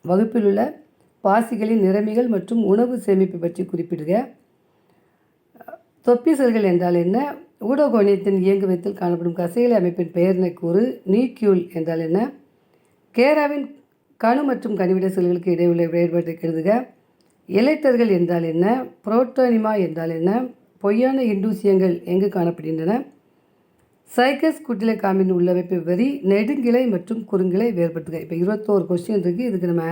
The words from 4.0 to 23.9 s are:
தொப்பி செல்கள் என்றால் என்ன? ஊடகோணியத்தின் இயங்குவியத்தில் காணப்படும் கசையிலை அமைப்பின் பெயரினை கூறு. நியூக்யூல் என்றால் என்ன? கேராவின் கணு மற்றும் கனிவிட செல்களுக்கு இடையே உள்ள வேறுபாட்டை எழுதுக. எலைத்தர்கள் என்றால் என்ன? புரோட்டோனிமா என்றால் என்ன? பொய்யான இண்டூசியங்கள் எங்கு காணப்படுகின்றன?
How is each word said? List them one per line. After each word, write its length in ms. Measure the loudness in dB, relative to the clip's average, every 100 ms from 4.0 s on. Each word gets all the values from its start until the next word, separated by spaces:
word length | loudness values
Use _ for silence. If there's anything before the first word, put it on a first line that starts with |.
| -2 -2 -2 -12 _ _ _ _ _ _ _ _ _ _ _ -20 -20 -20 _ _ 0
தொப்பி 300 | 2 2 2
செல்கள் 280 | 2 2
என்றால் 300 | 2 2 2
என்ன? 240 | 2 2 0 -2 -8 -18 -8
ஊடகோணியத்தின் 800 | -2 2 2 4 4 2 2 0
இயங்குவியத்தில் 580 | 2 2 0 -2 -4 -4
காணப்படும் 340 | -2 -2 -2 -4
கசையிலை 400 | -4 0 2 2
அமைப்பின் 340 | 2 -2 -4
பெயரினை 420 | 0 2 2 -2
கூறு. 480 | -2 -2 0 0 -2 -2
நியூக்யூல் 560 | 0 0 0 0 2 0
என்றால் 260 | -6 -4 -4
என்ன? 200 | 0 0 -2 -8 _ _ _ _ _ _ _ 2
கேராவின் 500 | 2 4 0 -2 -8 -12 _ _ _ -4
கணு 240 | 0 0
மற்றும் 320 | 0 -2 -4 -2
கனிவிட 320 | 0 0 0
செல்களுக்கு 440 | 0 0 0 0
இடையே 180 | 2 2
உள்ள 180 | 2 0
வேறுபாட்டை 500 | 0 0 0 -4 -4
எழுதுக. 280 | -4 -2 0 0 -2 _ _ _ _ _ -4
எலைத்தர்கள் 600 | 0 2 2 2 2 2
என்றால் 340 | 2 0 0
என்ன? 220 | -2 0 0 0 -4 -12 -2
புரோட்டோனிமா 680 | 0 0 0 2 2 0 0
என்றால் 300 | -2 -4 -6
என்ன? 220 | -2 0 0 -4 -10 _ _
பொய்யான 400 | -2 2 2 0
இண்டூசியங்கள் 800 | 0 0 -2 0 2 4 2 0
எங்கு 240 | -2 0 0
காணப்படுகின்றன? 720 | 0 -2 -4 -6 -4 -2 -2 -4 _ _ _ _ _ _ _ _